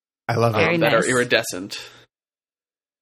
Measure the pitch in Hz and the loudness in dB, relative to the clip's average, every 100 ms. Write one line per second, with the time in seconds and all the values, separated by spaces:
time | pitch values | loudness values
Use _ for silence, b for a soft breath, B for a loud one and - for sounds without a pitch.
0 | _ _ - 113 117 110 - 170 - 113 | _ _ -6 0 0 2 0 2 2 2
1 | 110 127 120 113 113 90 101 - B B | 2 0 2 0 0 -8 -10 -12 B B
2 | B _ _ _ _ _ _ _ _ _ | B _ _ _ _ _ _ _ _ _